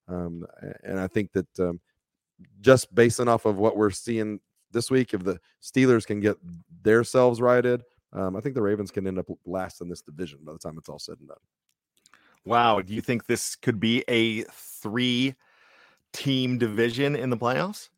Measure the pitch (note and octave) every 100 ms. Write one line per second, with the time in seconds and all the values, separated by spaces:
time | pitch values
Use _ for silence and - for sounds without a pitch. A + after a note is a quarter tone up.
0 | - F2+ F2 E2+ F2 - G2 - G2 F#2+
1 | F#2 A2 G2 G2 - - F2 F2 _ _
2 | _ _ _ _ - G2 A2+ C3 - F#2+
3 | A#2 A#2+ A#2+ A2+ A2 G2 G#2+ G2+ G#2+ F#2+
4 | - A2+ G#2+ G#2 _ _ _ A#2 - C3
5 | B2 G2 F2+ F2 _ _ - C3 C3 A#2
6 | - G#2 G#2 - F2 E2+ - - G#2+ A2+
7 | A#2 C3 B2 A2+ B2 B2 B2 B2 A#2+ _
8 | _ F#2+ F#2+ F#2+ C#3+ B2+ G2+ G#2 G2 G#2
9 | F#2+ F#2 - F2 - F#2 F#2 - F2 F2
10 | - D2+ E2+ C#2+ D#2 D#2+ E2+ D#2 - D2
11 | - - D2 - _ _ _ _ _ _
12 | _ _ _ _ - A#2 A#2 G#2 F#2 A2+
13 | - A#2+ - A#2 - - - G#2+ A2+ A#2+
14 | - A#2 A2+ A2 - - - - G#2+ A#2
15 | B2+ A#2+ C3+ C3 _ _ _ _ _ _
16 | _ - C#3 C3 B2+ B2 A#2 G#2 A#2+ A#2+
17 | C#3+ D3 B2+ A#2 A#2+ C#3 F#3 G#3+ -